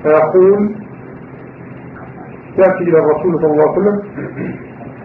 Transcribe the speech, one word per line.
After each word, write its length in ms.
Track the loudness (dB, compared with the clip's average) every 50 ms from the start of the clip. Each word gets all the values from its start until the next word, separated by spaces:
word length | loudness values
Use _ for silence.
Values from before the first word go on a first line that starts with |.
| 0
فيقول، 720 | 2 4 4 4 4 4 6 6 6 6 4 2 -2 -4 -6 -12 -16 -16 -18 -18 -18 -18 -18 -18 -20 -20 -20 -20 -20 -20 -20 -20 -18 -18 -18 -18 -18 -18 -18 -18 -18 -18 -18 -18 -18 -18 -18 -18 -6 0 2
يأتي 260 | 4 4 4 2 0
إلى 160 | 2 4 4
الرسول 420 | 4 4 2 2 0 0 0 2
صلى 100 | 2 2
الله 180 | 4 4 2 2
عليه 120 | 2 2
وسلم 200 | 0 0 0 -2 -4 -8 -10 -12 -12 -10 -10 -10 -8 -10 -10 -12 -14 -16 -18 -16 -16 -16 -16 -16 -18